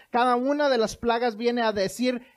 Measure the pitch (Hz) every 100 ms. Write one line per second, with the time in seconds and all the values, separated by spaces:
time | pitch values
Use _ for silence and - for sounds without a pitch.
0 | - 240 247 240 262 294 294 247 214 -
1 | 233 226 240 208 240 240 226 208 190 -
2 | 254 247 -